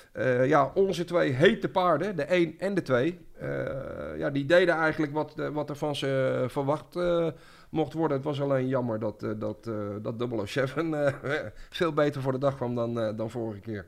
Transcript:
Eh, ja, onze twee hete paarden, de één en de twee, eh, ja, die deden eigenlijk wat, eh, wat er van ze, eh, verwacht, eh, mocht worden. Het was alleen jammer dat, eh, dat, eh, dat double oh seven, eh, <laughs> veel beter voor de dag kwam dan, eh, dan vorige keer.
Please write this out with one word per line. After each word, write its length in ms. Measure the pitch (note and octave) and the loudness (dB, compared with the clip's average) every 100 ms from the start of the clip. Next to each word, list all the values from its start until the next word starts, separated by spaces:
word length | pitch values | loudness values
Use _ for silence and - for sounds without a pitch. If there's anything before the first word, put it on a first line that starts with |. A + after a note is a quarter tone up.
| - | -16
Eh, 340 | - A#2+ B2 C3 | -2 0 4 4
ja, 240 | D3+ C3+ | 4 4
onze 300 | - G3 E3 | 2 2 0
twee 260 | E3+ F3 D3+ | 0 2 2
hete 380 | B2+ F3+ A3+ - | 6 6 6 0
paarden, 480 | F#3+ F3+ D3+ F#3 F3+ | 2 4 2 0 -2
de 60 | |
één 300 | F#3 F3+ E3+ - | 2 2 2 -2
en 160 | F#3+ | -2
de 80 | G3 | -2
twee, 440 | - B2 C#3+ F3+ - - | 2 2 2 -2 -14 -12
eh, 100 | - C#3+ - - D#2+ E2+ D2 D#2 | -6 -4 -4 -6 -8 -10 -10 -4
ja, 120 | D#3 | -2
die 140 | C#3 C#3 | -2 4
deden 280 | E3+ F3+ | 6 6
eigenlijk 380 | D#3+ D#3+ D3+ D3+ | 4 0 0 -2
wat, 260 | D3+ C#3+ - | -2 -4 -4
eh, 100 | C#3+ | -4
wat 220 | D3 D3 | -4 -6
er 60 | C#3+ | -4
van 200 | D3+ C#3 | -4 -2
ze, 440 | C#3 C3+ C3 B2+ | 0 0 2 0
eh, 60 | B2+ | -2
verwacht, 480 | D3 C#3 D3+ - F3 | -2 0 -2 -2 -2
eh, 300 | F3 E3+ E3 - - - - | 0 2 0 -4 -16 -20 -8
mocht 220 | D#3+ D3 | -2 -2
worden. 240 | D#3 D#3+ C#3 | 0 0 0
Het 100 | C#3 | -2
was 140 | C#3 | -2
alleen 280 | C#3+ C3+ C3 | 0 0 2
jammer 300 | C3 B2 G#2+ | 0 0 -2
dat, 240 | A2 G#2+ | -4 -4
eh, 80 | A2+ G#2+ | -6 -4
dat, 300 | G#2+ G#2+ A2+ | -4 -6 -6
eh, 80 | G#2+ G#2 G2+ | -6 -4 -6
dat 160 | A2 A#2 | -6 -4
double 220 | B2 A#2 | -4 -2
oh 60 | G2+ | -2
seven, 600 | C#3 C3+ C#3+ E3 D3+ C#3+ | -2 -2 -2 -2 0 0
eh, 60 | C3+ B2+ D3+ | 0 -4 -4
<laughs> 300 | G#2 - - | -6 -12 -14
veel 220 | - E3+ | -2 0
beter 300 | D3+ D3 C#3 | 2 0 0
voor 100 | C3+ | -2
de 60 | C3 | 0
dag 180 | C#3 C3+ | 0 0
kwam 180 | B2 | -4
dan, 260 | A#2+ A#2 A#2 | -2 -2 -2
eh, 160 | A2 G#2+ | -2 -2
dan 140 | A2 | -6
vorige 300 | A#2+ A2+ G2+ | -4 -6 -6
keer. 260 | G#2+ G#2 | -8 -8